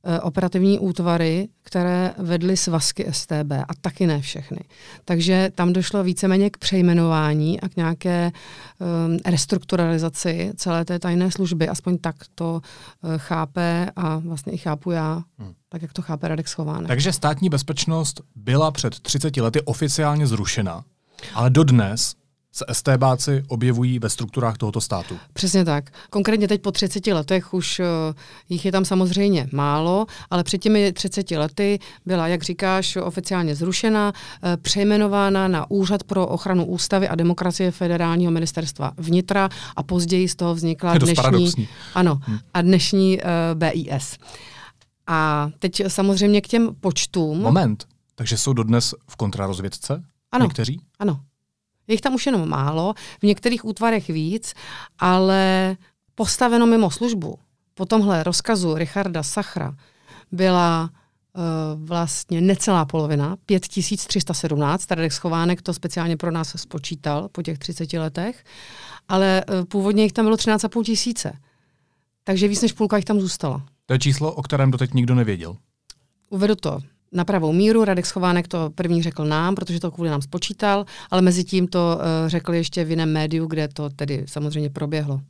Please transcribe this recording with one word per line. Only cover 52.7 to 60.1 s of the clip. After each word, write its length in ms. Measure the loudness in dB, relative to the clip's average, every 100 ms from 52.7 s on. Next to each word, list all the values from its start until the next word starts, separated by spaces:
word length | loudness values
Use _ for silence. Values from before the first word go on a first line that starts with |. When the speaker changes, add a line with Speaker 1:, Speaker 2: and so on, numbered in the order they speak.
| 0 -2 -4 -12 0
Speaker 1:
v 40 |
některých 420 | 2 2 0 -2 -4
útvarech 420 | -2 0 0 -2
víc, 460 | -4 -2 -4 -8 -14 -16 -16 -18 _
ale 800 | 2 4 4 4 4 2 0 -2 _ _ _ -4
postaveno 500 | -2 2 4 6 6
mimo 260 | 6 4
službu 480 | 0 -2 -2 -6 -10 _ _ _
po 120 | -10 0
tomhle 380 | 2 4 2
rozkazu 520 | 0 -2 0 0 0 0
Richarda 480 | -2 -2 -4 -4
Sachra 520 | -4 -4 -6 -6 -8 -10 _ _ _